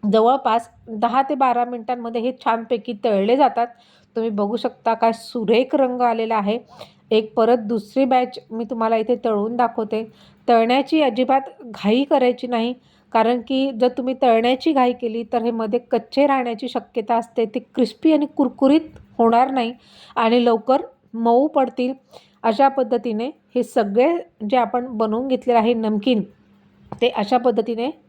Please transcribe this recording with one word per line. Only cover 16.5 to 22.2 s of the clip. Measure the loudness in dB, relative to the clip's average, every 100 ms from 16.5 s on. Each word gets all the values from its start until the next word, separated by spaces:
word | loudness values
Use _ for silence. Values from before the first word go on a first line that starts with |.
| -6 -6
शक्यता | -8 -8 -10 -2 -2
असते, | -2 -4
ते | -4 -4
क्रिस्पी | -8 -2 -2 0 2
आणि | 2 0 -2
कुरकुरीत | -2 2 4 4 0 -20 -20 0
होणार | 2 4 2
नाही | 0 -4 -8 _ -20 -12 -2
आणि | 2 4
लवकर | 4 2 2 0 0 _ _
मऊ | -4 2 2 2
पडतील. | 0 -2 -2 -6 -6 _ -20